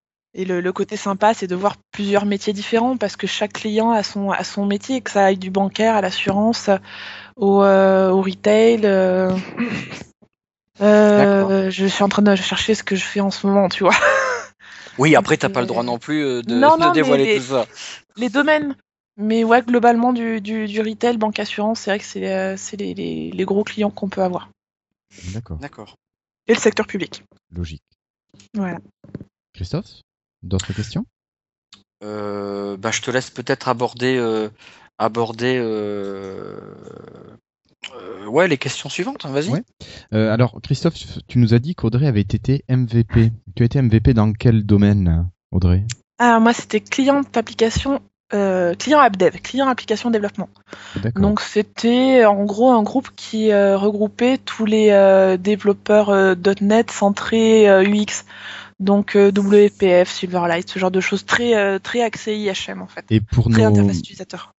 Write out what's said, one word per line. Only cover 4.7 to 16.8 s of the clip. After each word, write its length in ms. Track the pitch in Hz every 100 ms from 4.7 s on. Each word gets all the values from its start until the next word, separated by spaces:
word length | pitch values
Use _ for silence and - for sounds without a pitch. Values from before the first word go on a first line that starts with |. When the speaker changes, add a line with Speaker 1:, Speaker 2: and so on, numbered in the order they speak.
| 202 - 262
Speaker 1:
que 100 | 202
ça 140 | 202
aille 140 | 196 190
du 120 | 190
bancaire 440 | 196 196 - 220
à 80 | 214
l'assurance, 680 | 190 190 - 196 220 233 - 190 - - - - - -
au, 260 | 196 196
euh, 480 | 196 190 190 190 190
au 100 | 190
retail. 640 | 190 190 208 214 226 233
Euh... 500 | 208 190 185 185 185 185 180 - 240 - - - - _ _ _ _ _ _ -
Euh, 640 | 202 214 208 208 202 196 196
Speaker 2:
D'accord. 240 | 196 190
Speaker 1:
je 160 | 185 196
suis 180 | -
en 60 | 202
train 100 | 208
de 160 | 208 196
chercher 380 | - 185 -
ce 80 | 214
que 120 | -
je 100 | 190
fais 160 | - 202
en 100 | 196
ce 160 | - 196
moment, 240 | 196 190
tu 140 | -
vois. 100 | 202
<laughs> 1040 | - 587 539 523 480 - _ - - - -
Speaker 2:
Oui, 180 | 147 139
après, 220 | 101 -
t'as 100 | 135
pas 120 | 123
le 40 |
Speaker 1:
Mais 40 | 123
Speaker 2:
droit 140 | 117
non 140 | 123 120
plus, 240 | - 151
euh, 200 | 143 123
de, 120 | 226
Speaker 1:
non, 220 | 240 285
Speaker 2:
de 60 | 330